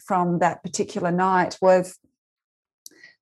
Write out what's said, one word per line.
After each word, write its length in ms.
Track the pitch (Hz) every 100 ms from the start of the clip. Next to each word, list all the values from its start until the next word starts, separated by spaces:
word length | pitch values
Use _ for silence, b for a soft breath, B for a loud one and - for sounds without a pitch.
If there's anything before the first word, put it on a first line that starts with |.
from 360 | - 185 175 170
that 220 | 175 -
particular 480 | 185 - 202 208 175
night 460 | 180 190 185 170 -
was, 360 | 185 185 180 - _ _ _ _ _ _ _ _ - b b b